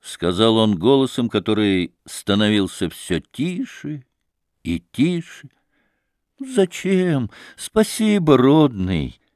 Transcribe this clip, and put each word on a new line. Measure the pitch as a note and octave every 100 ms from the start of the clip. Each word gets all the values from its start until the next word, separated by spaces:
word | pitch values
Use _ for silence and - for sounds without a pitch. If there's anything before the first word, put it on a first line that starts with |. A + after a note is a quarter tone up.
сказал | - - E2+ F2+ A2+ A2+
он | A2 F#2+
голосом, | G2+ C#3 C3 - A#2+
который | G#2+ F#2+ G#2+ G#2+ F#2+ F2 _
становился | - - - G2+ G#2 G#2+ F#2+ - F2
всё | - - E2+
тише | - - D#3+ F3+ C4 - D3 D3 - _ _ _ _ _
и | E2 E2+ _
тише. | - D#3 F3 E3 - C3+ _ _ _ _ _ _ _ _ _
«Зачем? | C4+ B3+ F#3 - F3+ F#3 F3+ D3 A#2 - - -
Спасибо, | - G#3+ G#3+ - G#3+ G#3 D#3 C3
родный. | B2+ D3+ D3 G#2+ F#2 F2 C2 - _